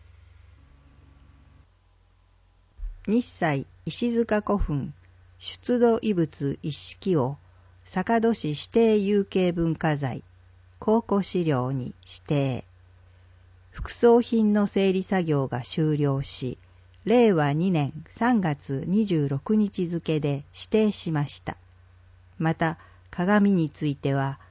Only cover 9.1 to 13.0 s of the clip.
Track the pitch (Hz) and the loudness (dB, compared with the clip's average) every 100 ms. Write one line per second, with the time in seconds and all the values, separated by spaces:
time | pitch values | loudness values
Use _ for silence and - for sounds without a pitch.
9.1 | 208 196 190 180 175 165 156 160 147 135 | 0 0 0 0 0 -2 0 0 0 -4
10.1 | - - _ _ - - - - 226 - | -8 -14 _ _ -20 -20 -8 0 0 2
11.1 | 202 180 180 160 131 127 135 123 - - | -2 -2 -2 0 0 0 -4 -6 -12 -20
12.1 | - - 147 139 123 - - - - | -14 -4 -2 0 -4 -10 -20 -20 -20